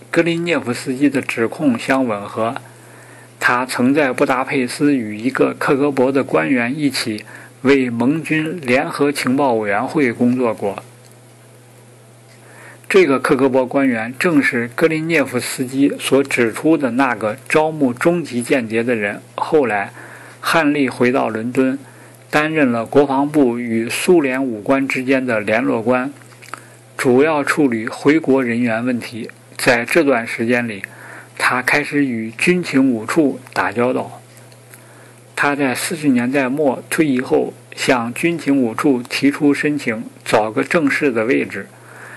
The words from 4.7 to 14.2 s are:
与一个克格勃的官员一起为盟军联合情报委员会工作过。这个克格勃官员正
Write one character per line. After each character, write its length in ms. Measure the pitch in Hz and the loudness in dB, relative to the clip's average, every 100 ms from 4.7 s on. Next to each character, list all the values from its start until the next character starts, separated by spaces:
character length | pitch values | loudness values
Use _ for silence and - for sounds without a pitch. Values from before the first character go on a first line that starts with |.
| - 147 139 | 0 2 2
与 220 | 107 104 | -2 -4
一 100 | 120 | -4
个 240 | 143 139 | 0 0
克 200 | 127 - | 0 -2
格 140 | 139 147 | 0 0
勃 240 | 139 127 | 2 2
的 100 | 135 | 2
官 260 | 120 156 156 | 0 0 0
员 300 | 131 120 151 | 0 0 -2
一 100 | 147 | -2
起 360 | - 123 107 - - - - | -2 -4 -6 -10 -20 -20 -4
为 280 | 127 139 127 | 4 4 2
盟 320 | 117 123 160 | 0 0 0
军 380 | 151 156 156 180 | -2 -2 -2 -6
联 280 | 131 127 160 | 0 0 0
合 220 | - 143 | 0 0
情 260 | 143 131 131 | 0 -2 0
报 180 | 143 | 2
委 140 | 113 104 | 0 0
员 160 | 101 | -2
会 280 | 131 160 131 | -2 0 0
工 240 | 117 123 127 | 2 0 2
作 180 | 123 | 0
过。 260 | 104 101 95 - - - - - - - - - - - - - - - - - - - - - | -2 -4 -6 -14 -20 -20 -20 -20 -20 -20 -20 -20 -20 -20 -20 -20 -20 -20 -20 -20 -20 -20 -18 2
这 160 | 196 | 4
个 140 | 165 131 | 6 2
克 160 | - | 2
格 120 | 139 135 | 2 4
勃 200 | 131 123 | 2 2
官 180 | 139 | 2
员 300 | 135 117 113 | 2 0 -4
正 240 | 123 | -2